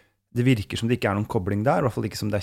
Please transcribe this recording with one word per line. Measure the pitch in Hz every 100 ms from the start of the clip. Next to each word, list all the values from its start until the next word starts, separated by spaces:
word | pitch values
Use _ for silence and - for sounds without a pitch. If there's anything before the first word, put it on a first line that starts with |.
| _ _ _ 120
det | 123
virker | 120 95 101
som | 117
det | 123
ikke | 117
er | 98
noen | 107
kobling | 117 92 101 113
der, | 175
i | 143
hvert | -
fall | 110
ikke | -
som | 107
det | 101